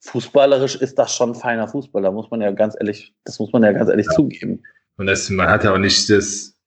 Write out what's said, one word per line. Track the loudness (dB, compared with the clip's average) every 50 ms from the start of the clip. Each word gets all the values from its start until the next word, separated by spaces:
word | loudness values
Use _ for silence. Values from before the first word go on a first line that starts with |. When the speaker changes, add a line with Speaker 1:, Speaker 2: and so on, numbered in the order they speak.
Speaker 1:
fußballerisch | -18 -10 -8 -8 -8 0 4 4 6 6 4 2 2 -2 -2
ist | -4 -6 -2 0 -2
das | -2 -2 -2
schon | -2 -2 -2 -2
feiner | -4 -4 -4 -2 -2 -4
Fußball. | -4 -6 -8 -10 -6 -4 -2
Da | -2 -2
muss | -2 -4 -8 -8
man | -6 -4
ja | -2 -2
ganz | 0 0 -2 -2 -2 -4
ehrlich, | -6 -6 -6 -8 -14 _ _ _ _
das | -12 -8 -8
muss | -6 -2
man | 2 4 4
ja | 4
ganz | 4 2 2 2
ehrlich | 2 2 0
Speaker 2:
Ja. | 2
Speaker 1:
zugeben. | 2 2 0 0 -4 -6 -8 -8 -8 -10 -12 -20 _ _ _ _ _ -4
Speaker 2:
Und | -2
das, | -2 -2 -2 -2 -4
man | -2 0 2 2
hat | 2 2 2
ja | 2
auch | 2 2
nicht | 2 2 2 0 2 2
das | 2 2 2 -2 -6 -10 -12 -16 _ _ _